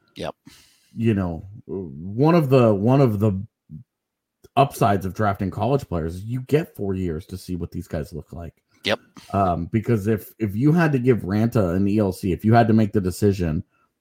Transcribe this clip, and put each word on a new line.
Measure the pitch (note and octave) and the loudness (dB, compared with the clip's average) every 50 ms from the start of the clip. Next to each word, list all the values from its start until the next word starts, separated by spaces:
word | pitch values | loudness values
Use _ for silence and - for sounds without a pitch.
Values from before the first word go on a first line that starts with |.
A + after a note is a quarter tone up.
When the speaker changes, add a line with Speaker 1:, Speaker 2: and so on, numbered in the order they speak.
| _ _ _ | _ _ _
Speaker 1:
Yep. | - F2 D2+ - _ _ - - - _ _ _ _ _ _ - | -12 -12 -12 -12 _ _ -20 -20 -20 _ _ _ _ _ _ -8
Speaker 2:
You | - A2+ A2+ A2 | -2 0 0 0
know, | G2 F#2+ F2 E2+ D#2+ F#2 F#2+ G#2 - - | 0 -2 -4 -6 -8 -12 -16 -20 -20 -14
one | - - F#2+ F#2+ D#2+ C2+ D2 E2 F#2+ G2+ A2+ C#3 D#3 E3+ | -12 -10 -10 -10 -10 -12 -14 -12 -8 -2 2 4 4 4
of | F3 D3+ C3 | 4 4 4
the, | C3+ C3+ B2 C#3 A#2+ | 4 6 6 4 4
one | F#2+ G2 A#2 C3 C#3 | 2 2 2 4 4
of | C#3 B2 G#2 G2 | 4 4 2 2
the | G#2 A2 F#2+ F#2+ G#2 - _ _ _ - - D#2 - _ _ _ _ _ _ _ _ _ _ _ - - _ | 2 0 0 -2 -4 -10 _ _ _ -20 -20 -20 -20 _ _ _ _ _ _ _ _ _ _ _ -20 -4 _
upsides | - C#3 C#3 - - - G#2 G2+ F#2+ F2 | 0 0 0 0 0 0 0 2 0 -2
of | F#2+ F2+ | -6 -4
drafting | - A2 G2+ G2 - G#2 F#2 | -2 -2 -2 -2 -2 -4 -6
college | E2 G2 G#2+ A#2 C#3+ C#3 - - | -4 -4 -2 0 0 -2 -2 -4
players | F2+ E2+ D#2 E2 E2+ | -4 -4 -4 -4 -6
is | F2+ G2 | -8 -8
you | A2 A#2+ B2+ | -8 -8 -8
get | B2+ - C3+ D3 F3 - _ | -4 -2 -2 -2 -2 -4 _
four | - A2+ G2 F#2+ | -8 -6 -6 -4
years | F#2+ F#2 F2 D#2 D#2 F#2+ - | -4 -4 -4 -4 -6 -8 -12
to | F#2 F#2 | -14 -14
see | - - F#2 | -10 -10 -8
what | F2 E2+ - | -8 -8 -8
these | - F2 E2 - | -10 -12 -10 -8
guys | - E2 D2 - E2+ | -8 -8 -8 -8 -12
look | D2+ - _ - | -14 -14 _ -14
like. | D#2 E2+ D#2 - _ _ _ _ _ - | -16 -14 -16 -18 _ _ _ _ _ -6
Speaker 1:
Yep. | F#2+ G#2+ - _ _ _ - - - | -6 -6 -6 _ _ _ -20 -12 -6
Speaker 2:
Um, | - G2 G2 F#2 E2+ E2 E2+ E2+ | -2 0 0 0 0 -2 -4 -4
because | - A2+ G2+ - A#2+ G#2+ F#2+ G#2+ | -4 -2 0 0 -2 0 0 -2
if, | A2+ G#2 - - - - | -2 -2 -4 -10 -10 -6
if | A2 G#2 F#2+ | -6 -4 -2
you | G#2+ B2+ D3+ | 0 2 2
had | D3+ F3 E3 E3 C#3+ | 4 4 2 2 0
to | C3 | 2
give | A#2+ B2+ B2 G2 | 2 2 2 2
Ranta | - E2+ G2 G#2+ A2 A#2 - A#2+ G2 F2 E2+ | 0 -2 0 0 0 2 2 0 0 2 2
an | F#2+ G2+ G2+ | 0 0 2
E | G2+ G#2+ | 2 2
L | G#2+ F#2+ | 0 0
C, | F2+ - - G2+ | -2 -2 -2 -2
if | E2+ D#2 - | -2 0 2
you | G#2+ A2+ | 4 6
had | A#2+ A#2 G#2+ | 6 6 6
to | A2 | 4
make | A2 A2 G#2 - | 4 2 2 0
the | A2 | -2
decision | F#2 F2+ F2 - - G#2 G2 F#2+ F2 E2 D2+ E2+ - _ _ _ _ _ _ _ | -2 -2 -2 2 2 2 2 2 0 -2 -2 -4 -6 _ _ _ _ _ _ _